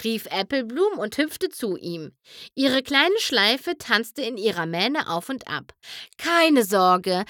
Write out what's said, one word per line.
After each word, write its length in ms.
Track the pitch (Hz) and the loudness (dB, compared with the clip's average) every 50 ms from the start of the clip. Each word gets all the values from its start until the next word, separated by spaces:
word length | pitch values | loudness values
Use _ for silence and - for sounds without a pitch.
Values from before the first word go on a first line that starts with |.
| - | -4
rief 240 | 226 226 214 - - | -4 -4 -4 -6 -6
Apple 360 | 156 190 196 - 285 269 240 | -4 -4 -2 -2 -2 -4 -2
Bloom 340 | 220 247 311 381 427 392 240 | -2 -2 0 0 0 0 -2
und 180 | 208 214 - | -6 -6 -2
hüpfte 320 | - 311 311 - - 370 359 | -2 -2 -2 -2 -6 -6 -6
zu 280 | - - - 202 175 | -4 -4 -4 -4 -4
ihm. 340 | - - 170 170 165 156 135 _ _ _ _ - - - - - | -6 -6 -8 -8 -8 -10 -12 _ _ _ _ -20 -20 -20 -14 -4
Ihre 300 | 262 269 269 254 269 262 | 0 0 2 2 0 -2
kleine 340 | - 285 277 302 359 403 453 | 2 2 4 4 4 2 0
Schleife 580 | - - 285 214 196 214 247 269 - 349 349 | 0 0 2 2 4 4 2 0 -2 -6 -6
tanzte 440 | - - - 226 208 233 - - - | -6 -2 0 0 0 0 -2 -8 -6
in 160 | 262 226 262 | -6 -6 -6
ihrer 280 | 202 208 214 180 175 160 | -2 -2 -2 0 0 -4
Mähne 420 | 165 170 170 196 247 294 311 - - | -2 0 0 0 0 0 -2 -4 -2
auf 200 | 170 175 - - | -4 -6 -4 -6
und 180 | 269 247 - | -8 -8 -8
ab. 260 | - 151 139 131 _ - _ _ - - - - _ _ - | -8 -8 -8 -8 _ -20 _ _ -18 -18 -18 -18 _ _ -8
„Keine 440 | - 320 339 339 330 320 294 254 220 | -4 0 4 4 6 6 6 6 4
Sorge, 600 | 180 208 196 185 185 180 180 180 190 180 180 208 | 4 4 4 6 6 6 4 2 0 -2 -2 -2